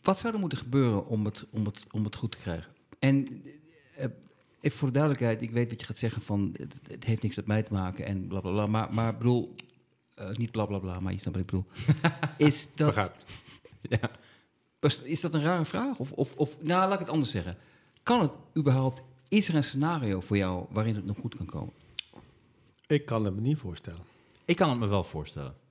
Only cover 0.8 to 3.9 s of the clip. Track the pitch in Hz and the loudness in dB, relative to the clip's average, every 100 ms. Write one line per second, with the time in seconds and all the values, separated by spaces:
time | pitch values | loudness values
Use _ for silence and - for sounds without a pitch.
0.8 | 123 101 - 110 104 - - 110 104 - | 4 2 0 -2 -2 -6 -8 -4 -4 -4
1.8 | - 107 104 - 113 - 98 82 - _ | -8 -4 -4 -4 -8 -6 -6 -6 -8 _
2.8 | _ - 135 139 131 120 - - _ _ | _ 0 4 4 2 -10 -18 -20 _ _
3.8 | _ | _